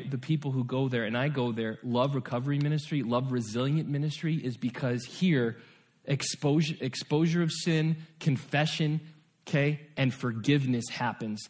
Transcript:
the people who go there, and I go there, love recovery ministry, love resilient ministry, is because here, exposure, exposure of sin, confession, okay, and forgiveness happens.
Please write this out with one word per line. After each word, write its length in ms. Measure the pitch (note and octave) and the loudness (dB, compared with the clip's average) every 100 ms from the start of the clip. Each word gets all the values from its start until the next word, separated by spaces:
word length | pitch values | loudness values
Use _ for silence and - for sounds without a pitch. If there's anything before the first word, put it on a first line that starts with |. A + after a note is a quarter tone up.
| C3+ | -2
the 100 | C3+ | -4
people 340 | B2+ D#3 C#3 | 0 -2 0
who 100 | C3 | -2
go 260 | A#2+ C3 C3+ | 0 0 0
there, 160 | B2+ | 0
and 120 | A2 A#2+ | 0 0
I 120 | C#3 | 0
go 240 | C#3 B2 | 0 -2
there, 260 | A2+ A2+ A2 | 0 -4 -4
love 320 | B2+ A#2+ C3+ | -2 2 2
recovery 440 | C#3 A#2+ B2 C3+ C#3+ | 0 -2 -4 0 0
ministry, 440 | D3 D3+ D3 D3+ | 2 0 0 -2
love 300 | A#2 A#2+ C3 | 0 0 0
resilient 560 | B2 G#2+ A2+ C3+ D#3 D3+ | -2 -2 -2 0 0 0
ministry, 480 | C#3+ D3+ C#3+ D#3+ D#3 | -2 -2 -2 -2 -2
is 200 | B2+ A#2 | -2 -4
because 480 | B2+ - C3 B2 | -6 -2 -2 -2
here, 540 | - - F#3 C#3+ A#2 A2+ - - _ _ | -4 0 4 4 4 -2 -12 -20 _ _
exposure, 720 | - C#3 - - D3 D3+ D#3 D#3+ | -2 -2 -2 -2 2 4 2 -2
exposure 600 | C3 - - D3+ E3 E3+ | -6 -6 -2 2 4 2
of 80 | E3 | 0
sin, 460 | - F3 D#3+ D#3+ D#3+ - - | 0 0 2 2 0 -6 -4
confession, 800 | - B2+ - C#3+ D#3 - D#3 D#3 - - _ _ - | 0 0 0 0 2 2 0 0 -4 -18 _ _ -2
okay, 340 | D3+ C#3+ D3+ - - | 2 2 0 -4 0
and 180 | C3+ | 0
forgiveness 680 | B2 B2 A2+ G#2 C#3+ C3 B2 A2 | 0 -2 -2 2 4 4 0 -2
happens. 540 | - B2 G#2+ A2 G#2+ - | -2 -2 -2 -6 -8 -10